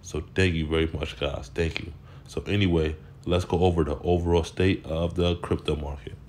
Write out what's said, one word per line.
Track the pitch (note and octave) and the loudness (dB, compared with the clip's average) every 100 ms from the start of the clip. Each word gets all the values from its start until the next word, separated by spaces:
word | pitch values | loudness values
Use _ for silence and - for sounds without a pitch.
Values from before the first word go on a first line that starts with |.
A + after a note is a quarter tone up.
So | - E2+ - - | -6 -8 -4 2
thank | F#2+ | 2
you | D#2+ D#2 | 2 0
very | D#2+ D#2+ | 2 0
much, | D#2 C#2 - | -2 -6 -2
guys. | D2 - - | -4 -4 -8
Thank | - E2 - | -2 -2 -2
you. | E2+ D#2 - - - | -10 -12 -18 -20 -8
So | - | -8
anyway, | - G2+ G2 E2+ D#2 D#2+ - - - | -2 2 4 4 2 -2 -12 -12 0
let's | F2 F2+ | 0 2
go | E2+ | 2
over | F#2 E2+ | 4 4
the | D2+ C#2+ | 0 0
overall | - F2 E2 E2+ | 2 2 4 2
state | D#2+ - F#2 F#2+ - | 2 0 2 2 -2
of | D#2+ E2+ E2+ | -2 -2 2
the | F2 F2 | 2 0
crypto | - E2+ - D#2 | -2 -2 0 -2
market. | C#2+ C#2+ - - | -4 -8 -10 -14